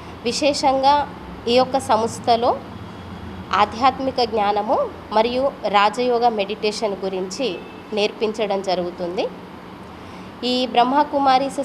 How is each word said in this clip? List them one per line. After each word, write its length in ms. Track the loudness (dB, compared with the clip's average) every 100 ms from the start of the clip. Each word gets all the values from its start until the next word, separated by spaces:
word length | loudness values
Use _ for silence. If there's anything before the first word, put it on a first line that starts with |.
| -16 -8 -4
విశేషంగా 680 | 0 0 2 2 4 6 4 2 -8 -14 -6 2
ఈ 40 | 4
యొక్క 160 | 4 2 2
సంస్థలో 600 | 2 2 -2 2 2 2 0 -4 -14 -14 -14 -14 -14 -12 -12 -2 2
ఆధ్యాత్మిక 600 | 2 2 2 2 -2 0 0
జ్ఞానము 440 | 2 2 2 2 0 0 -6 -2
మరియు 280 | 2 2 2 0 -2 2
రాజయోగ 500 | 4 4 2 2 4 4 2
మెడిటేషన్ 580 | -2 -2 -2 0 -2 -2
గురించి 440 | -4 -4 -4 -4 -4 -4 -10 -16 -6 0
నేర్పించడం 640 | 0 0 -2 0 -2 0 0
జరుగుతుంది. 560 | -2 -2 -4 -6 -4 -4 -6 -16 -18 -16 -16 -16 -16 -16 -16 -16 -6 -2
ఈ 20 | 0 2
బ్రహ్మకుమారీస్ 840 | 2 4 4 2 2 4 4 2 -4